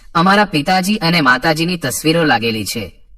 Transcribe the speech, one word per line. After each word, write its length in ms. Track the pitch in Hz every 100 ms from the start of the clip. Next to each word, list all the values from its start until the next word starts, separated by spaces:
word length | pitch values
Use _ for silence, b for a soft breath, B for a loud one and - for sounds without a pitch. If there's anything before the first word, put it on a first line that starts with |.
| b
અમારા 300 | 170 185 208
પિતાજી 520 | 202 151 165 185 185 214
અને 240 | 165 175
માતાજીની 560 | 131 131 165 156 165 180
તસવીરો 480 | 131 - 151 170
લાગેલી 400 | 151 120 117 110
છે. 420 | 98 113 95 - -